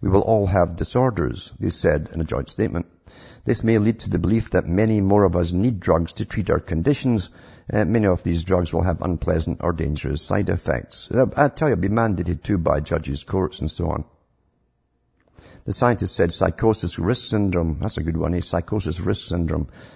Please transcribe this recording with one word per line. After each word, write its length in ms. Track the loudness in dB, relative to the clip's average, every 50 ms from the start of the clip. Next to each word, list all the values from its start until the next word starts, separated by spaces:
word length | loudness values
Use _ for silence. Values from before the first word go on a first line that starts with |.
we 80 | -2 2
will 140 | 2 2
all 240 | 4 4 2 2 2
have 280 | 2 4 4 2 2 0
disorders," 800 | -4 -4 -2 0 2 2 2 0 0 -2 -2 -4 -6 -12 -14 -8 -4
they 100 | -2 -2
said 380 | 0 2 2 2 2 2 0 -4
in 80 | -6 -6
a 40 | -4
joint 260 | -2 -4 -4 -6 -6
statement. 360 | -4 -2 -2 -2 -2 -4 -6 -8 _ _ _ -20 -20 -20 -20 -20 -18 -6 -2
"This 200 | -2 0 0 2
may 140 | 2 4 4
lead 220 | 4 2 0 -2
to 100 | -2 -4
the 80 | -2 0
belief 320 | 0 2 0 0 0 0
that 160 | 0 0 0 0
many 320 | 2 2 2 2 2 2
more 240 | 4 4 4 6 6
of 120 | 4 4
us 160 | 2 0 0
need 280 | 0 0 0 0 0 0
drugs 340 | 2 2 2 2 2 -2 -4
to 100 | -8 -8
treat 260 | -6 -4 -4 0 0
our 100 | 0 0
conditions. 720 | -2 -2 -2 0 2 0 0 0 2 0 0 0 -2 -4 -12 -20 -20 -20 -20 -20 -8 -2
Uh, 120 | 0 0 2
many 220 | 2 2 4 4
of 160 | 4 2 2
these 220 | 0 0 0 0 0
drugs 280 | 2 2 2 2 2
will 100 | 0 0
have 180 | 2 0 0 0
unpleasant 640 | 0 -2 -2 -2 0 0 0 0 0 -2 -4 -2
or 100 | -2 -2
dangerous 500 | 0 0 -2 -2 -2 -4 -4 -4 -4 -4
side 260 | -4 -2 -2 0 0 0
effects." 600 | -2 -2 0 -2 -2 -2 -4 -8 -14 -14 -8 -2
Uh, 160 | 0 2 2 2 2
I 120 | 2 2 2
tell 200 | 2 0 0 0
you, 40 | 2
it'll 80 | 2
be 60 | 0 0
mandated 540 | 2 2 2 2 0 0 -2 -2 -4 -4
too 160 | -2 -2 0 2
by 220 | 2 2 2 2
judges, 440 | 0 -2 -2 -4 -2 -4 -6 -6 -6
courts, 360 | -4 -2 0 0 -2 -4 -4
and 100 | -6 -6
so 200 | -4 -4 -4 -2
on. 140 | -2 -4 -6 _ _ _ _ _ _ _ _ _ _ _ _ _ _ _ _ _ _ _ _ _ _ _ _ _ _ -20 -20 -20 -20 -12 -8
The 80 | -6
scientist 440 | -2 2 2 2 2 2 -2 -2 0
said 160 | 0 0 0
psychosis 680 | 0 0 0 0 0 2 2 2 2 0 -2 -6 -4 -2
risk 300 | -2 -2 -2 -2 -2 -2
syndrome, 500 | 0 0 0 2 0 0 0 -2 -2 -4
that's 160 | -4 -6 -4
a 60 | -4
good 140 | -4 -2 -2
one, 180 | -2 -2 -2 -2
eh? 60 | -2
Psychosis 600 | -2 -2 -4 -4 -2 -2 -4 -4 -2 -4 -4 -2
risk 280 | -2 -2 -2 -2 -4 -4
syndrome 400 | -2 -2 -2 -2 -2 -2 -4 -6 -10 -18 -20 -20 -20